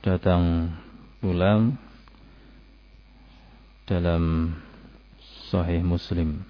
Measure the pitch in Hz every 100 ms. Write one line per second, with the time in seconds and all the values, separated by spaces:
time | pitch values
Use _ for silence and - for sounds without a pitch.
0 | - 92 95 87 87 85 82 82 - -
1 | - - 98 87 92 107 113 127 - -
2 | - - - - - - - - - -
3 | - - - - - - - - - 90
4 | 87 85 82 82 82 80 - - - -
5 | - - - - - 95 85 85 87 87
6 | - 87 80 76 95